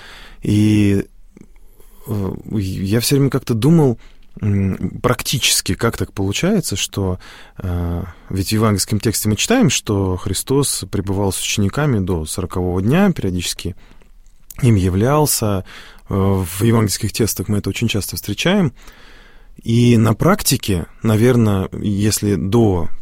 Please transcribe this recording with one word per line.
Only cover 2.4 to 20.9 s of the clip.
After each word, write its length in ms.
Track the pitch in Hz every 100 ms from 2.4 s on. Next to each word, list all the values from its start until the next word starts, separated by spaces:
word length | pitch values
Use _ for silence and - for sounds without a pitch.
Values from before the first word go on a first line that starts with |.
| -
я 480 | 107 95 95 95 113
всё 160 | 113 139
время 140 | 139
как-то 240 | 139 -
думал, 440 | 113 123 170 139 113 - - - -
м, 580 | 107 101 98 90 92 107
практически, 720 | 120 123 - 127 - - - 92
как 200 | 117 -
так 160 | 98
получается, 640 | - 98 101 170 214 - 95
что, 440 | - - 95 92 - - - -
э, 460 | 95 87 85 85 90 - -
ведь 200 | 95 95
в 20 |
евангельском 480 | 107 110 101 - 107
тексте 300 | 113 - 107
мы 80 | 107
читаем, 320 | - 247 185
что 480 | - - 101 95 90
Христос 680 | - 92 - 135 139 - 107
пребывал 400 | 104 95 98 101
с 80 | -
учениками 580 | - - 98 139 151 113
до 260 | 92 87 78
сорокового 560 | - 87 92 90 90
дня, 280 | 98 156 202
периодически 600 | 160 98 90 - - - - - - - - - - - -
им 140 | 123 104
являлся. 880 | 90 92 117 151 147 - 107 98 - - - - -
Э, 40 | 98 95 95 90
в 160 | -
евангельских 500 | 117 117 107 - 104
текстах 340 | - 107 - 98
мы 120 | 104
это 100 | 95
очень 180 | - 117
часто 300 | 107 - 92
встречаем. 560 | - 101 170 202 160 - - - - - - - - - -
И 320 | 117 120 117
на 160 | 113
практике, 720 | 107 156 202 - 131 - 90 -